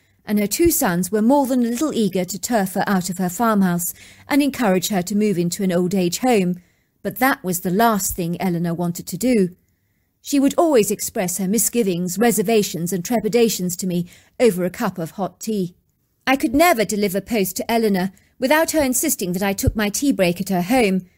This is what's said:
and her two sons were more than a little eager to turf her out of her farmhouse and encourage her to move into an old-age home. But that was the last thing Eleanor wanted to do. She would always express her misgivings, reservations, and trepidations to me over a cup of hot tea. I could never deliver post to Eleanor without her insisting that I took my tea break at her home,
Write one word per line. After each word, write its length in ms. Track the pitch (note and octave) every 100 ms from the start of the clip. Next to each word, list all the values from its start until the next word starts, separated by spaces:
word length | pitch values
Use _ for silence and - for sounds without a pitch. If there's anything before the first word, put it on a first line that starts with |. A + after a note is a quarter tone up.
| _ _ -
and 140 | G#3
her 80 | G#3
two 240 | - E4+
sons 400 | D#4+ A#3 F3 F#3
were 100 | G#3+
more 240 | A3 C#4+ B3+
than 180 | C4 A#3
a 40 |
little 240 | A#3+ D4+
eager 320 | A#3 G3+ F#3 F3+
to 140 | F#3+
turf 340 | - A#3+ F#3+
her 100 | G3 -
out 240 | F#3+ F3+
of 80 | F3
her 100 | F3+
farmhouse 640 | F3+ A#3 G#3 F#3 F3 - - - - -
and 140 | C#4+
encourage 460 | C#4+ - A3+ F#3 F3+
her 160 | G3+
to 120 | F3 G#3
move 220 | G#3+ E3+
into 260 | F3 -
an 80 | F#3+
old-age 480 | F3 F3+ G3 F3 F3
home. 360 | B3+ A3+ F3+ F3+ - _ _ _
But 140 | G3+ G3
that 260 | B3+ -
was 180 | F#3 F3
the 100 | F3+
last 440 | F#3 A#3 G#3 - -
thing 240 | E3+ F3
Eleanor 360 | F#3 E3+ F3 E3
wanted 320 | F3 F3 -
to 100 | F3
do. 380 | B3 A#3 F3+ - _ _ _ _ _ _
She 180 | - C#4+
would 140 | C#4
always 380 | - E4+ C4 G3+
express 480 | G3+ - A#3 F3+ F3+
her 80 | F#3
misgivings, 720 | A3 - A#3 G3 E3+ F3+ F3+
reservations, 720 | A#3 G#3+ G3 A3+ G3 D#3 E3+
and 100 | F#3+
trepidations 720 | E3+ A#3 G#3+ A#3 A3+ - F3+ -
to 100 | F#3+
me 180 | F3 F3 - _ -
over 240 | A#3+ F#3
a 60 | F3+
cup 300 | F3+ A3 F#3
of 120 | E3
hot 280 | - F3 -
tea. 360 | - G#3 F3 - _ _ _ _ -
I 80 | C#4
could 180 | D4
never 320 | C#4 F4 A#3 G#3
deliver 340 | G#3 G3+ G3
post 380 | G3 A3+ F#3 -
to 140 | A#3+
Eleanor 400 | A#3 A3 F#3+ F#3+ - _ -
without 340 | B3+ D4+ E4
her 120 | D#4
insisting 500 | C4+ B3+ D#4 - F3+
that 80 | F3+
I 120 | G3+
took 220 | G3 - A3
my 140 | G#3
tea 220 | - C#4+
break 280 | G3 F3 F3
at 100 | G3
her 120 | F#3
home, 460 | F3 C4 G#3 F#3+ F#3